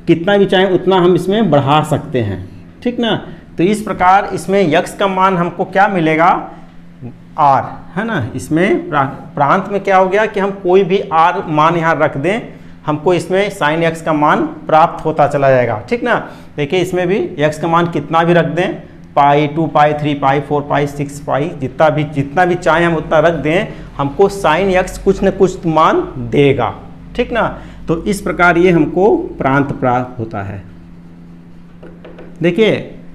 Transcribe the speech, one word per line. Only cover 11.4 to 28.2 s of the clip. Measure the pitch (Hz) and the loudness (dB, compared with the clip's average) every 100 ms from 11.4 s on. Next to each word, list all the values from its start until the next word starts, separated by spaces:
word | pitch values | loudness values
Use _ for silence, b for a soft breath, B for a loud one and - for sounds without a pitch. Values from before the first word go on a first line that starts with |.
| 180 | -2
मान | 151 160 170 | 2 2 2
यहाँ | 165 151 | 0 0
रख | 151 139 | 0 -2
दें, | 160 226 - B B B - | -2 -4 -6 B B B -6
हमको | 151 185 | -2 0
इसमें | 170 170 190 208 | 0 0 0 -2
sine | - 147 165 | 0 0 0
एक्स | 165 165 | 0 -2
का | 165 | -2
मान | 151 151 196 311 - - | 0 2 2 -2 -8 0
प्राप्त | 156 170 - | 4 4 0
होता | 156 156 143 | -4 0 2
चला | 143 135 | 2 2
जाएगा, | 131 117 107 - | 2 2 -4 -4
ठीक | 240 | -4
ना। | 240 190 - B B - | 0 -2 -4 B B -8
देखिए | 147 180 | -2 -2
इसमें | 175 180 175 | 0 -2 0
भी | 208 - 139 | -2 -4 -2
यक्स | 151 151 | -2 -2
का | 170 | 0
मान | 165 170 | 0 0
कितना | 185 151 165 | -2 -2 0
भी | 170 | 2
रख | 170 160 | 2 2
दें, | 156 190 - B B B 147 | -2 -4 -6 B B B 2
पाई, | 143 147 151 | 4 4 2
टू | 151 156 | -2 0
पाई, | 151 151 | 2 2
थ्री | 147 151 | 2 -2
पाई, | 139 139 147 | 0 0 0
फ़ोर | 143 147 | -2 -4
पाई, | 139 139 143 | -2 -2 -2
सिक्स | - 143 - | -6 -8 -8
पाई, | - 131 165 165 | -4 -4 -4 -6
जितना | 131 - 156 | -6 2 2
भी, | 147 | 2
जितना | 151 139 139 180 | -2 -4 -2 0
भी | 180 | 0
चाहें | 175 165 160 170 | 2 2 2 2
हम | |
उतना | 156 151 160 | 0 0 2
रख | 165 | 2
दें, | 165 143 180 - B B - | 2 0 -2 -2 B B -6
हमको | 139 143 196 | -2 2 0
sine | - 160 160 196 | 2 0 2 2
एक्स | 180 185 - | 0 0 -2
कुछ | 196 190 | -2 2
न | 190 | 0
कुछ | 190 180 - 165 | 2 0 0 0
मान | 156 170 359 - 135 117 | 4 4 2 -2 -8 -2
देगा, | 143 143 143 104 - - - - - | 2 4 4 -2 -4 -14 -20 -10 -6
ठीक | 247 | -4
ना। | 233 170 - B B - | -2 -2 -4 B B -4
तो | 165 | -4
इस | 208 202 | -2 -4